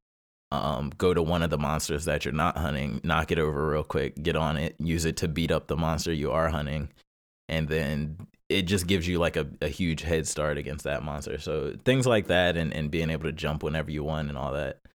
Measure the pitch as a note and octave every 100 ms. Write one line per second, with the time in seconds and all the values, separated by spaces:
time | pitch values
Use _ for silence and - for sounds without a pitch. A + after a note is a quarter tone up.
0 | _ _ _ _ - C#2+ D2 C2+ C#2+ -
1 | F#2 E2+ D#2+ E2+ E2 D#2 C#2+ D#2 - D2
2 | D#2+ D2+ - D2+ E2+ - D#2 C#2+ C#2+ -
3 | E2 D#2 D#2+ E2 D#2 C#2+ D2+ D2+ D2 D2+
4 | C#2 - D#2+ D#2 D#2 D#2 D#2+ - E2 E2
5 | D#2+ D#2 F2 D#2+ D#2+ D#2+ - D2 D#2+ D#2+
6 | - D#2+ D2 D#2 D#2+ D#2+ D2 D2+ D2 -
7 | _ _ _ _ - D#2+ D#2 D#2 D2 D2
8 | D2+ D#2+ - _ - F#2+ F2 G2 F2 F#2+
9 | F2 F2 E2+ D#2+ C#2+ - D2+ - F2 D#2+
10 | E2+ E2 D2+ - D2+ D2 D2 D2 C#2+ C#2+
11 | D2 D2 C#2 D2 D#2+ D2+ C#2+ - - C3
12 | B2 A2 - F2+ F2+ E2+ D#2 - D2+ E2
13 | D#2+ D#2 D#2 D#2 D#2 D#2 D#2 D#2+ D2 D2+
14 | D2 D#2 D2 C#2 C2+ C#2 C2+ - -